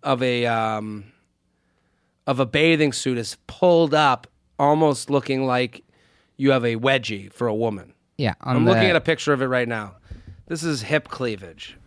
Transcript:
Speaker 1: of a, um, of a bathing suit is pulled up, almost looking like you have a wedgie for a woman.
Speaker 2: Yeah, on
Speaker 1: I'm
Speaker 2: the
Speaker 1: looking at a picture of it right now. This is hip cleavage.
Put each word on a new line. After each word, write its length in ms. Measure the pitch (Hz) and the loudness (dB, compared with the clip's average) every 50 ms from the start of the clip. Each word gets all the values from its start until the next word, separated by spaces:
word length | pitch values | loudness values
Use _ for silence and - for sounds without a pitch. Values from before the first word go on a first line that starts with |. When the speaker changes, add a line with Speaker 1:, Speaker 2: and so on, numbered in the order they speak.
| - | -2
Speaker 1:
of 180 | 143 135 123 127 | -2 -2 0 0
a, 240 | 127 123 120 120 | -2 0 0 0
um, 600 | 117 117 113 113 110 110 107 107 107 107 104 101 104 _ _ _ _ _ _ _ _ _ _ _ _ _ _ _ _ _ _ _ _ _ _ _ - | 0 0 0 -2 -2 -4 -4 -6 -8 -10 -12 -14 -18 _ _ _ _ _ _ _ _ _ _ _ _ _ _ _ _ _ _ _ _ _ _ _ -4
of 100 | 139 123 | -2 -2
a 80 | 135 | -2
bathing 460 | 113 - 147 156 165 165 151 151 143 120 | -2 0 2 4 4 4 4 2 0 0
suit 260 | - - 135 127 120 | -2 -4 -4 -4 -4
is 180 | 113 - - _ _ - | -6 -8 -12 _ _ -20
pulled 460 | - - - 180 175 165 170 151 143 | -6 0 2 4 6 4 4 4 4
up, 340 | 151 151 139 127 120 - - _ _ _ _ _ _ | 4 4 4 2 0 -4 -16 _ _ _ _ _ _
almost 500 | 143 143 151 160 160 151 139 - - - | 2 2 4 4 4 2 2 0 -4 -2
looking 340 | 143 139 - - 135 131 135 | -2 -2 0 0 -2 -2 0
like 380 | 131 123 123 127 120 - - _ _ _ _ _ _ _ _ _ _ _ | 0 0 0 0 -2 -4 -14 _ _ _ _ _ _ _ _ _ _ _
you 160 | _ 139 135 135 | _ 2 2 2
have 120 | 131 120 | 2 2
a 120 | 120 117 | 0 -2
wedgie 560 | 113 113 135 135 135 113 110 110 101 98 98 _ | 0 0 0 0 0 -2 -4 -10 -10 -12 -16 _
for 160 | - 123 120 | -6 -4 -4
a 60 | 107 | -2
woman. 400 | 107 113 113 107 95 87 - _ _ _ _ _ | -2 -2 -4 -4 -6 -12 -18 _ _ _ _ _
Speaker 2:
Yeah, 180 | - 143 110 87 _ - | -4 -4 -4 -4 _ -6
on 160 | - 127 123 | -2 0 2
Speaker 1:
I'm 60 | 120 | 4
Speaker 2:
the 60 | 117 117 | 4 4
Speaker 1:
looking 180 | 113 - 185 | 4 4 4
at 40 | 175 | 2
a 60 | 160 | 2
picture 320 | - 160 165 - - - 147 | 2 0 -2 -2 0 0 0
of 100 | 131 131 | 0 0
it 40 | |
right 200 | 131 127 127 123 117 | -2 0 -2 -2 -2
now. 280 | 117 110 104 101 92 _ _ - - - - - - - - | -4 -6 -8 -10 -14 _ _ -20 -20 -20 -18 -20 -20 -20 -12
This 160 | - 170 156 156 | -10 -10 -6 -2
is 200 | 170 151 131 110 | -4 -4 -4 -2
hip 260 | - 151 151 - - | 0 -2 -2 -2 -4
cleavage. 680 | - - 131 120 107 98 98 87 82 - - - - - - | -10 -6 -6 -6 -6 -6 -12 -18 -18 -18 -20 -20 -20 -20 -20